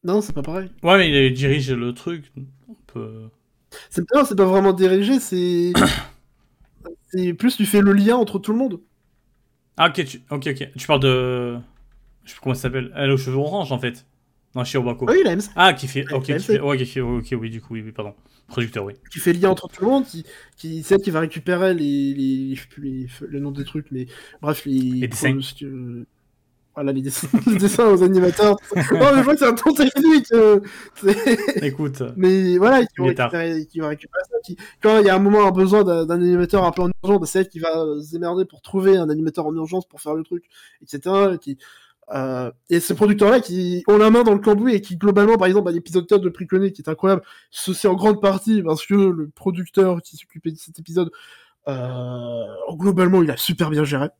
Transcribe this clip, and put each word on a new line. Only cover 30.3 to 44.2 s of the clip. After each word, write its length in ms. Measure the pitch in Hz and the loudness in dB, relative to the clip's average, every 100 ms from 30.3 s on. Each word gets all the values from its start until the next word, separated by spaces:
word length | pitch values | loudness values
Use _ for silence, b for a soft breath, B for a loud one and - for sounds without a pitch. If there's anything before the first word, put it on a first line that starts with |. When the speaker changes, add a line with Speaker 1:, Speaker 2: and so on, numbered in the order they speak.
Speaker 1:
euh, 260 | 233 214 208 202 B B - | 4 6 4 0 B B -2
c'est 680 | 196 208 254 214 208 185 147 | 0 0 0 0 0 -2 -4
Speaker 2:
Écoute, 380 | 135 147 135 120 120 | -4 -6 -6 -10 0
Speaker 1:
mais 420 | 185 190 185 180 | 2 4 4 4
voilà, 260 | 208 269 240 | 4 4 2
qui 120 | - | 0
vont 60 | - | -2
Speaker 2:
il 60 | |
est 40 | - | 0
tard. 160 | 120 | -2
Speaker 1:
récupérer, 340 | 170 165 160 151 | -2 -4 -4 -6
qui 140 | 165 | -8
vont 80 | 151 | -6
récupérer 360 | 151 - - 554 | -8 -8 -10 -6
ça, 80 | 466 | -8
qui, 120 | - 180 B _ | -8 -16 B _
quand 160 | 214 220 | 4 6
il 60 | 202 | 6
y 20 | |
a 60 | 190 | 4
un 40 | |
moment, 280 | 202 208 202 | 4 6 4
un 40 | |
besoin 320 | 185 190 208 | 4 4 4
d'un, 220 | 190 170 160 | 4 2 0
d'un 160 | 170 | 0
animateur 420 | 175 175 175 202 | 2 2 2 2
un 80 | 180 | 0
peu 120 | 180 | 0
en 80 | 180 - | -2 -2
urgence, 180 | 185 202 | 0 2
bah, 40 | 160 | 2
c'est 140 | 190 | 0
elle 100 | 190 | -2
qui 100 | 165 | -4
va, 200 | 165 160 | -2 -2
euh, 220 | 160 147 | -2 -4
se 80 | 151 | -8
démerder 340 | 165 170 180 185 | -6 -4 -2 -4
pour 160 | - | -6
trouver 360 | - 190 190 190 | -6 0 4 4
un 120 | 160 | 2
animateur 380 | 156 160 151 151 | -2 -2 -2 -4
en 80 | 160 | -4
urgence 320 | 160 185 185 | -4 -6 -8
pour 120 | 147 | -14
faire 120 | 151 | -6
le 100 | 156 | -6
truc, 200 | 156 175 _ b b b | -6 -12 _ b b b
et 40 | - | -16
cetera, 520 | 143 180 196 196 175 | -10 -2 2 2 0
qui, 200 | - 135 b b b b _ | -8 -14 b b b b _
euh... 380 | 135 131 127 123 - _ | -8 -6 -6 -8 -12 _
et 120 | 170 | -2
ces 140 | - 175 | -2 0
producteurs-là 440 | 208 208 208 240 | 2 4 4 4
qui 420 | 220 180 180 180 190 | 0 -6 -4 -2 4
ont 100 | 208 | 6
la 120 | 214 | 6
main 140 | 226 | 6